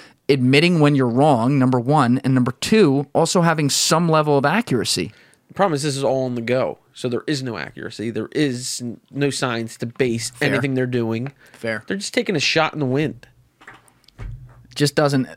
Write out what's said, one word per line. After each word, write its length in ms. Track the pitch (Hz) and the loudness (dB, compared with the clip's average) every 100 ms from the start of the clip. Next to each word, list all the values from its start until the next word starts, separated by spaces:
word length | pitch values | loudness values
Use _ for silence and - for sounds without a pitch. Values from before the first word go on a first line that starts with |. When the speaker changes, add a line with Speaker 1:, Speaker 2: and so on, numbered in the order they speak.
| - _ - | -20 _ 0
Speaker 1:
admitting 500 | 143 123 139 175 175 | 2 4 4 4 4
when 160 | 147 143 | 4 4
you're 120 | 127 | 2
wrong, 500 | 117 151 127 117 143 | 4 4 4 2 2
number 200 | 131 127 | 2 2
one, 400 | 120 151 123 127 | 2 2 4 2
and 100 | 131 | 2
number 180 | 131 123 | 2 0
two, 540 | - - 220 170 135 143 | -2 0 4 4 2 0
also 280 | 170 160 190 | 0 2 2
having 280 | 170 160 143 | 2 2 0
some 380 | - - 165 175 | -2 0 2 2
level 280 | 156 151 143 | 2 4 2
of 80 | 143 | 2
accuracy. 640 | 190 - 131 185 - 90 - _ _ _ | -2 0 -2 -2 -4 -6 -10 _ _ _
Speaker 2:
The 40 | |
problem 220 | - 196 147 | -2 0 0
is 80 | |
this 140 | 151 135 | -2 -2
is 60 | |
all 220 | 131 135 127 | -2 -2 -2
on 100 | 120 | -6
the 60 | |
go, 380 | 113 123 98 - _ | -2 -2 -2 -6 _
so 160 | - 127 | -10 -6
there 140 | 120 - | -4 -4
is 160 | 147 | -4
no 140 | 131 104 | -4 -8
accuracy. 520 | 67 - 82 - 110 | -10 -12 -14 -8 -8
There 200 | 107 107 | -6 -6
is 500 | - 151 123 127 - | -2 -2 -2 -8 -10
n-, 180 | 120 95 _ | -10 -12 _
no 180 | 131 143 | -4 -4
science 480 | 127 135 117 113 - | -2 -4 -4 -6 -8
to 80 | 117 | -12
base 460 | - 127 113 113 | -2 -2 -2 -6
Speaker 1:
Fair. 180 | - 147 | -4 -2
Speaker 2:
anything 240 | 120 135 | 0 -2
they're 120 | 131 127 | -2 -2
doing. 460 | 123 113 113 131 - - | -2 -2 -4 -8 -12 -20
Speaker 1:
Fair. 320 | - 113 107 - | -10 -8 -8 -6
Speaker 2:
They're 100 | 196 | -8
just 160 | 202 | -4
taking 220 | - 233 175 | -4 -2 -2
a 40 | |
shot 340 | - 160 160 | 0 0 0
in 60 | 156 | -2
the 60 | 135 | -2
wind. 420 | 131 151 - - _ _ _ - - _ _ _ _ - - - - _ - | -2 -2 -6 -18 _ _ _ -20 -20 _ _ _ _ -14 -14 -18 -20 _ -4
Speaker 1:
Just 200 | 147 - | -2 2
doesn't. 320 | 147 139 123 | 0 0 -4